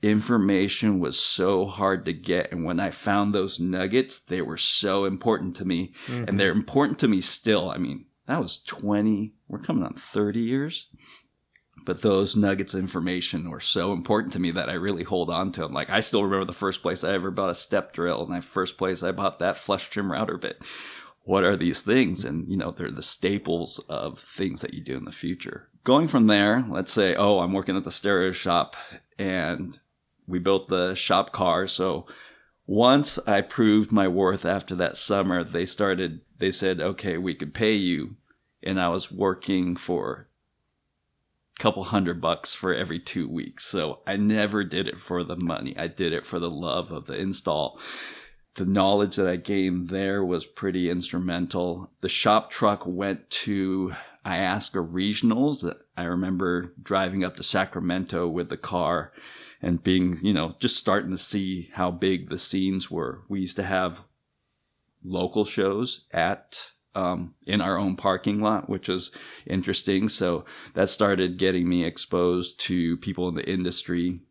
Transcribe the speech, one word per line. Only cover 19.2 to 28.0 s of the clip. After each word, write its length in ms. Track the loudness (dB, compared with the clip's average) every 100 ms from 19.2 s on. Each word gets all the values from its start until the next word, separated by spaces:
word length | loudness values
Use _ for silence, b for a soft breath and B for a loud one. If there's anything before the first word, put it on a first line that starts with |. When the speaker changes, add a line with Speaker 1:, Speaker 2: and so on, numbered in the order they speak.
| -2 0
Speaker 1:
that 180 | -2 -2
flush 320 | -2 -2 -2
trim 200 | -4 -2
router 280 | -2 -2 -4
bit. 260 | -6 -10 B B B B B B
What 200 | 0 4
are 120 | 4 4
these 240 | 2 0
things? 420 | 4 4 4 0
And, 240 | -2 -4 -4
you 80 | -4
know, 140 | -4
they're 200 | -6 -8
the 120 | -2
staples 800 | -2 0 0 0 -2 -2 -2 -8 -8
of 300 | -8 -6 -10
things 440 | -12 -4 -2 -2
that 100 | -6
you 80 | -8
do 140 | -8 -8
in 80 |
the 80 | -8
future. 560 | -8 -6 -6 -8 -12 -16 _
Going 240 | 4 6 6
from 180 | 6 8
there, 380 | 8 6 4 0
let's 220 | -4 -2
say, 220 | 2 4 4
oh, 240 | 4 4
I'm 120 | 4
working 240 | 0 0 -2
at 80 |
the 60 | 0
stereo 420 | 0